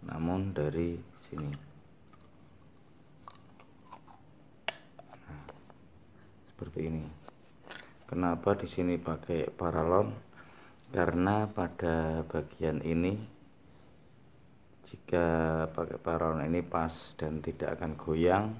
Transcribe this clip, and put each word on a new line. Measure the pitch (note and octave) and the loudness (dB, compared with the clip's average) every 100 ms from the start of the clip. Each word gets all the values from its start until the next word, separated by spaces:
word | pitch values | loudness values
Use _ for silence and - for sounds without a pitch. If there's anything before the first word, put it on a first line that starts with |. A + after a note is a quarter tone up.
| - | -8
Namun | D#2 E2 F#2 F#2+ | -4 0 0 -2
dari | E2 D2+ D#2+ E2+ E2+ F2 - - | -2 -2 0 -2 -4 -10 -20 -14
sini. | - D2 C#2+ - - - - - - - - - - - - - - - - - - - - - - - - - - - - - - - - - - - - - | -8 -6 -8 -12 -20 -20 -20 -20 -20 -20 -20 -20 -20 -20 -20 -20 -20 -20 -20 -20 -20 -20 -20 -20 -20 -20 -20 -20 -20 -20 -20 -20 -6 -6 -6 -16 -20 -20 -20 -16
Nah, | D2 C#2+ - - - - - - - - - - | -16 -16 -18 -20 -20 -20 -20 -20 -20 -20 -20 -20
seperti | - E2 - D#2+ | -12 -10 -4 -2
ini. | D#2+ D2+ D#2+ - - - - - - - - - | -4 -6 -12 -20 -20 -20 -20 -16 -14 -14 -20 -6
Kenapa | E2+ F2+ E2+ G2+ G2 | 0 2 2 4 2
di | E2+ | 2
sini | - F2 F2 | 0 2 2
pakai | E2+ D#2 - E2+ C#2+ | 0 -6 -2 0 0
paralon? | - E2+ D#2+ D#2+ F#2 G#2+ G#2+ - - - - - - - | 0 0 2 4 4 4 -2 -12 -20 -20 -20 -20 -20 -6
Karena | F#2+ E2+ E2 F#2 G#2 G#2+ | 0 2 4 4 4 2
pada | G#2+ F2 F2 F2 D#2+ D#2+ D#2+ D#2+ | 0 -4 0 0 2 2 0 -2
bagian | D#2+ D2 - D#2+ D2+ D2 | -4 -4 -2 0 0 0
ini, | E2 F2 G#2+ A2 - - - - - - - - - - - - - - - - | 2 2 0 -6 -16 -20 -20 -20 -20 -20 -20 -20 -20 -20 -20 -20 -20 -20 -20 -20
jika | - - F2 E2+ E2 D#2+ D#2+ D#2+ | -18 0 4 6 4 4 2 0
pakai | E2 E2+ - | -2 -4 -4
paralon | - E2 E2 D#2+ D2 | -2 0 2 2 0
ini | E2+ | 0
pas | F2 E2+ D#2+ - - - | 0 0 -2 -4 -12 -6
dan | D#2 D#2 | -4 -4
tidak | D2+ D#2 D2+ E2 | -6 -4 -4 -4
akan | E2+ D2+ | -4 -6
goyang | - D#2+ E2+ F#2 G#2+ A2+ | -2 4 6 6 4 -4